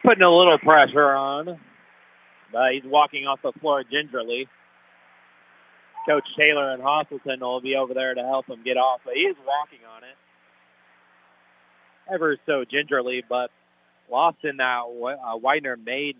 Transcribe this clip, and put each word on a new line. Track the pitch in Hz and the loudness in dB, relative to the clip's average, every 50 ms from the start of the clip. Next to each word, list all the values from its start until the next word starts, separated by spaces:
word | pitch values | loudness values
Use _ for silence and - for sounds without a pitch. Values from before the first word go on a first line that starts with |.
| - | 4
putting | 247 233 196 185 | 4 6 6 6
a | 180 | 8
little | 170 170 185 180 160 147 | 8 8 8 8 6 4
pressure | - - 156 151 139 131 127 143 147 139 139 | 6 6 8 8 8 6 4 2 2 4 2
on, | 139 135 139 139 143 156 175 175 160 - _ _ _ _ _ _ _ _ _ _ _ _ _ _ _ _ _ - | 0 -2 -4 -4 -6 -8 -10 -12 -16 -18 _ _ _ _ _ _ _ _ _ _ _ _ _ _ _ _ _ -2
but | 117 127 131 127 | 0 0 0 0
he's | 139 131 | -2 -6
walking | 131 139 147 147 143 - 143 139 139 | 0 4 4 4 4 0 -8 -6 -6
off | 135 - - | -6 -4 -6
the | 139 120 | -8 -8
floor | - 156 156 143 139 131 | -6 -2 -2 -2 -2 -2
gingerly. | 117 127 147 156 147 123 127 113 113 120 123 135 135 _ _ _ _ _ _ _ _ _ _ _ _ _ _ _ _ _ _ _ _ _ _ _ _ _ _ _ _ _ - 906 - | -4 -6 -6 -6 -4 -8 -8 -6 -6 -6 -8 -8 -10 _ _ _ _ _ _ _ _ _ _ _ _ _ _ _ _ _ _ _ _ _ _ _ _ _ _ _ _ _ -10 -2 -2
Coach | 151 147 - - - | 0 -2 -2 -6 -2
Taylor | - 151 151 151 147 139 135 | 2 2 2 2 2 -2 -4
and | 131 127 127 | -4 -4 -2
Hostleton | 135 147 151 147 - 147 131 _ 143 131 127 | 0 0 0 -2 -4 -10 -14 _ -8 -8 -6
will | 127 123 127 127 | -6 -6 -6 -6
be | 123 131 135 | -6 -4 -4
over | 135 135 123 127 | -4 -4 -4 -4
there | 131 131 131 127 | -6 -4 -4 -6
to | 123 123 | -6 -6
help | 127 135 135 131 - | -4 -4 -6 -6 -8
him | 127 113 113 | -16 -12 -6
get | 131 127 | -4 -2
off, | 127 127 131 127 123 _ | 0 0 0 0 -4 _
but | 127 123 | -10 -4
he | 139 175 | -2 -2
is | 202 185 151 135 | -2 -4 -6 -6
walking | 127 139 147 147 - - 123 113 113 113 | -6 -4 -4 -6 -8 -14 -20 -20 -20 -20
on | 113 120 | -20 -20
it. | 127 135 _ _ _ _ _ _ _ _ _ _ _ _ _ _ _ _ _ _ _ _ _ _ _ _ _ _ _ _ _ _ _ _ _ _ _ _ _ _ - 190 | -20 -20 _ _ _ _ _ _ _ _ _ _ _ _ _ _ _ _ _ _ _ _ _ _ _ _ _ _ _ _ _ _ _ _ _ _ _ _ _ _ -8 -6
Ever | 175 165 151 147 131 _ | -2 -2 -2 -2 -4 _
so | - 151 139 127 | -4 -2 -2 -2
gingerly, | - - 143 147 151 147 135 123 123 127 127 120 _ | -2 -4 -4 -2 -2 -4 -4 -4 -4 -6 -8 -6 _
but | 123 123 123 120 _ _ _ _ _ _ _ _ _ _ _ _ | -6 -4 -4 -6 _ _ _ _ _ _ _ _ _ _ _ _
lost | 120 127 156 170 160 _ - | -2 0 0 0 0 _ -10
in | 151 139 | -10 -4
that. | 139 131 127 123 123 | -2 -2 -2 -2 -4
Wi-, | 120 120 120 120 120 123 139 | -6 -8 -12 -8 -8 -8 -8
uh, | 139 127 120 113 | -8 -8 -10 -10
Widener | 113 113 131 143 156 143 135 127 | -4 0 0 0 0 -2 -6 -8
made | 117 110 113 123 135 143 147 139 127 | -8 -8 -10 -8 -6 -6 -8 -10 -10